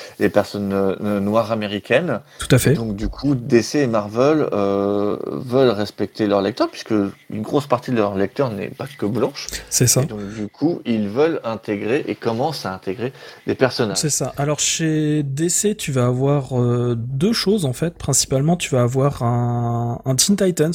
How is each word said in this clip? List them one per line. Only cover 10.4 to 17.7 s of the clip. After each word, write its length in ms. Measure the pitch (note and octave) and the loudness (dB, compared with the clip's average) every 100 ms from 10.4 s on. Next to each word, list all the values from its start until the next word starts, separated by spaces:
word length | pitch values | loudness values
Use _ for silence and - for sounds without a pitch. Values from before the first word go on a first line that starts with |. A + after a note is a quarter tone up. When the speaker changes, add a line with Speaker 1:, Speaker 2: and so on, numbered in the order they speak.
| G#2 | -8
Speaker 1:
coup, 340 | - D#3 F3 A#2+ | -2 -2 -2 -2
ils 240 | A2+ G#2 | -2 0
veulent 320 | A#2 D#3+ C#3 | 2 2 0
intégrer 600 | A#2 A2 - G2+ G#2 C#3 - | -4 -6 -4 -2 0 -2 -2
et 60 | |
commencent 540 | G#2 A2+ A2+ D3+ C#3+ G2 | -4 -2 -2 -2 -4 -8
à 80 | F#2 | -8
intégrer 360 | - F#2 B2 - - - - | -8 -6 -6 -8 -20 -10 -4
des 80 | - | 2
personnages. 420 | C3 - A2+ F#2+ | 2 2 -2 0
Speaker 2:
C'est 140 | D3+ | -2
ça. 200 | - C3 - | -2 -4 -2
Alors 220 | C#3+ D3 | -2 -2
chez 640 | - - D#3+ D#3 D3+ D3+ | -2 0 0 0 2 0
D 260 | C#3+ C3+ E3+ | 0 -2 -2
C, 240 | - G#3 | 0 0
tu 180 | G#3 - | -2 -2
vas 140 | C3 B2 | 2 2
avoir, 560 | B2+ C#3 D3 C3 B2+ | 2 2 2 0 0
euh, 340 | B2 A#2+ B2 A#2 | 2 2 0 -2
deux 380 | A#2+ C3+ G3 | -2 0 2
choses 320 | A3+ F#3+ G#3+ | 2 2 2
en 80 | D3 | 0